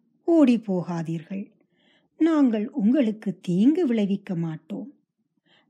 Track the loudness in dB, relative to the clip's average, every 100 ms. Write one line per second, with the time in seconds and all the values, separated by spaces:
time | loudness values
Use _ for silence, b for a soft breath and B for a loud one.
0 | _ _ 0 4 4 2 0 -4 -4 -6
1 | -6 -8 -10 -12 -14 _ _ _ _ _
2 | _ -2 0 4 2 2 -4 0 2 2
3 | 0 -2 -6 -8 -2 2 2 2 0 0
4 | -2 -4 -6 -6 -6 -8 -12 -14 -14 -18
5 | _ _ _ _ _ _ _